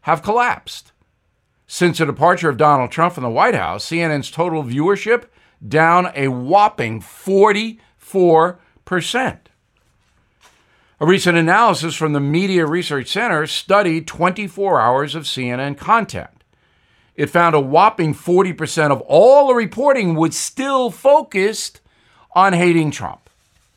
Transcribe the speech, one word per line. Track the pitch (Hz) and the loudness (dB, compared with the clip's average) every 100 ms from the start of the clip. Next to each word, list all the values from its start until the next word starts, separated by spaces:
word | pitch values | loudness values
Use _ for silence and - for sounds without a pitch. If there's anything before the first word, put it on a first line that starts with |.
have | - 160 | -4 -4
collapsed. | - 226 240 - - - _ _ _ _ _ _ _ _ - | -2 -2 -2 -4 -12 -20 _ _ _ _ _ _ _ _ -14
Since | - 175 - | -2 -2 0
the | 156 | -4
departure | 123 165 180 165 | 0 0 2 -2
of | 123 | 0
Donald | 151 143 123 | 2 2 0
Trump | - 175 175 | -2 -4 -2
from | |
the | 123 | -4
White | 117 226 160 | 0 0 0
House, | 82 98 - | -4 -8 -8
C | 165 | -4
N | 165 | -4
N's | 147 123 | -4 -6
total | - 175 160 | -4 -4 -4
viewership | 127 131 170 196 208 233 - _ _ _ 107 | -6 -2 0 0 -2 -4 -4 _ _ _ -4
down | 151 160 175 180 | 0 2 2 0
a | 143 135 | -4 -4
whopping | 127 127 196 208 - 117 110 | -4 0 2 2 0 -8 -8
forty-four | - - - 196 208 202 226 226 _ _ - 196 175 160 170 180 _ _ - | -14 -12 -2 4 4 2 -4 -12 _ _ -6 0 4 4 2 -2 _ _ -6
percent. | 180 - 254 247 - _ _ _ _ _ _ _ _ _ _ _ _ _ _ _ - | -6 -4 -4 -4 -8 _ _ _ _ _ _ _ _ _ _ _ _ _ _ _ -4
A | 151 | 0
recent | 190 180 170 | 2 2 2
analysis | 165 196 233 143 160 - | 2 4 2 0 -4 -4
from | 160 | -2
the | 143 | -2
Media | 139 160 196 185 156 | 0 -2 0 0 0
Research | 175 - 143 117 | -2 -4 -6 -6
Center | 196 233 160 151 | -4 -2 -2 -4
studied | - - 202 185 160 160 | -6 0 2 2 -2 -6
twenty-four | - 175 180 202 - 196 147 | -2 -2 -2 -10 -4 0 2
hours | 113 131 147 160 | 2 2 -2 -8
of | 143 | -10
C | 135 123 | -8 -6
N | 123 | -6
N | 139 | -8
content. | 143 - 196 196 92 - _ _ _ _ _ _ _ _ - | -8 -2 -2 -2 -10 -14 _ _ _ _ _ _ _ _ -6
It | 143 | -2
found | 175 170 151 | 2 2 2
a | |
whopping | 135 156 208 208 160 | 2 4 4 2 -4
forty | - - 180 190 | -4 0 0 0
percent | 160 156 165 151 | -2 -6 0 0
of | 135 - | 0 2
all | 151 233 285 277 | 6 8 6 6
the | 240 | 2
reporting | 208 220 285 269 185 | 0 -2 0 2 0
was | 160 160 - | 0 -2 -2
still | - - 269 269 247 | -10 -6 -4 -2 -2
focused | - 269 294 277 190 202 220 - _ _ _ _ _ _ | -2 2 2 0 -2 -2 -4 -12 _ _ _ _ _ _
on | 175 190 | 2 2
hating | 175 180 165 151 | 4 2 2 0
Trump. | 143 90 - _ _ _ _ _ | -6 -12 -14 _ _ _ _ _